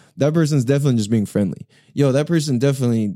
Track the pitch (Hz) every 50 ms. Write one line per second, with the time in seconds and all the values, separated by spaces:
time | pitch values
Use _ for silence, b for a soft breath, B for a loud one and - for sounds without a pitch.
0 | b b b - 135 151 156 170 160 143 151 139 120 120 139 143 143 143 123 113
1 | 104 101 117 110 101 - - 104 101 87 - - - b b b b b b -
2 | 143 135 127 139 151 160 170 160 147 151 131 117 135 143 139 131 131 120 117 113
3 | 107 104 92